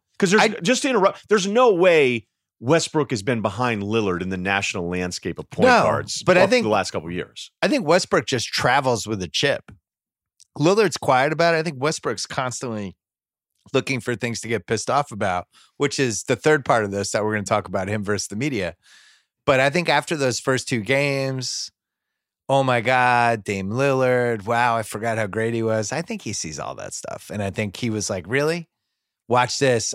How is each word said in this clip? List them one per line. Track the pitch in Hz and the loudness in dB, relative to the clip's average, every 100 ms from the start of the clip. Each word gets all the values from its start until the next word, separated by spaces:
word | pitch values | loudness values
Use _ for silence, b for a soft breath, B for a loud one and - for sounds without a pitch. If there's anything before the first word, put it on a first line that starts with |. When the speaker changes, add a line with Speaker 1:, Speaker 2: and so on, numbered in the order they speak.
| _ - | _ -2
Speaker 1:
'Cause | 185 | 2
there's, | 208 | 4
Speaker 2:
I | 220 | 4
Speaker 1:
just | - 175 247 | 2 0 0
to | 285 | 2
interrupt, | 240 180 - - | 2 2 0 0
there's | 208 190 | 0 2
no | 220 254 | 4 4
way | 180 185 165 131 120 - _ _ - | 6 6 6 4 0 -6 _ _ -6
Westbrook | 113 165 - 156 143 | 2 2 2 -2 -2
has | 113 | -2
been | 101 117 | -2 -2
behind | 104 101 123 107 | -2 0 0 0
Lillard | 101 113 101 87 | 0 0 0 -2
in | 92 | -4
the | 92 | -4
national | 92 98 101 101 87 | 0 0 0 -4 -4
landscape | 90 90 - 92 82 | -4 -4 -6 -8 -10
of | 78 | -10
point | - 254 | 2 4
Speaker 2:
No, | 233 | 6
Speaker 1:
guards | 120 73 - - | 4 0 -4 -4
Speaker 2:
but | - 180 | 2 4
I | |
Speaker 1:
of | 190 | 4
Speaker 2:
think | 247 | 2
Speaker 1:
the | 110 | 2
last | 104 92 | 0 0
couple | 95 82 | -6 -6
of | |
years. | 87 71 - - - | -8 -8 -12 -16 -2
Speaker 2:
I | 190 | 0
think | 269 151 | 0 2
Westbrook | 180 - 180 123 | 2 2 -2 0
just | 123 - | -2 -2
travels | - 147 135 131 113 101 | 0 2 2 2 0 -2
with | 107 | -6
a | 87 | -4
chip. | - 143 - - - _ _ _ _ _ _ _ - | -2 0 -2 -6 -20 _ _ _ _ _ _ _ 0
Lillard's | 151 202 196 - | 2 4 2 0
quiet | - 127 147 | 2 2 2
about | 156 170 | 2 2
it. | 160 | 2
I | |
think | 165 131 | -2 -4
Westbrook's | 147 - 147 104 - | -4 -4 -6 -6 -8
constantly | - 127 123 127 110 98 - _ _ _ _ _ _ _ | -6 -6 -6 -8 -8 -8 -12 _ _ _ _ _ _ _
looking | 135 127 131 | -2 0 -4
for | 127 | -4
things | 120 120 110 | -4 -4 -6
to | 113 | -4
get | 110 - | -4 -2
pissed | 113 - | -4 0
off | 135 143 | -2 -2
about, | 101 98 87 - b b b | -4 -4 -4 -6 b b b
which | 143 - | -2 0
is | 127 101 | -2 -2
the | - 120 | -2 2
third | 156 151 | 4 4
part | 127 120 | 4 2
of | 104 | 2
this | 98 98 | -2 -2
that | 110 | -2
we're | 107 | -2
gonna | 107 | -2
talk | 98 107 92 | 0 -2 -2
about, | 95 95 | -4 -4
him | 107 | -4
versus | 98 101 - | -2 -4 -4
the | 104 | -6
media. | 147 113 87 - b b b b b _ | -4 -4 -6 -8 b b b b b _
But | - 131 | 2 4
I | 139 | 4
think | 170 165 | 2 2
after | 147 - 160 | 0 0 0
those | 131 113 | 0 0
first | - 131 - | 0 -2 0
two | 123 | -4
games, | 98 139 143 135 135 131 123 - - _ _ _ _ _ _ _ - | 0 0 0 -2 -4 -4 -6 -8 -10 _ _ _ _ _ _ _ -2
"Oh | 139 | 0
my | 131 120 | 2 2
God, | 113 127 123 120 117 113 | 2 2 4 4 4 2
Dame | 101 98 95 | -2 -4 -2
Lillard. | 120 139 131 127 123 120 113 | 0 0 2 2 2 0 -2
Wow, | 98 117 120 117 | -2 0 2 0
I | |
forgot | 107 107 117 113 | -4 -6 -4 -2
how | 107 | -2
great | 104 113 | -2 -2
he | 117 | 0
was." | 113 110 110 | 0 0 -2
I | 139 | -6
think | 170 220 | -6 -8
he | 123 | -8
sees | 98 80 73 | -8 -8 -8
all | 60 62 | -10 -10
that | 50 | -12
stuff. | - - - - | -12 -12 -14 -10
And | 104 | -6
I | 98 | -6
think | 95 107 - | -4 -6 -4
he | 120 | -4
was | 107 98 | -4 -4
like, | 98 85 | -6 -4
"Really? | 135 151 175 165 _ _ _ _ _ - | -2 0 -4 -8 _ _ _ _ _ -2
Watch | 120 123 - | 0 2 2
this. | 135 117 - | 2 2 -2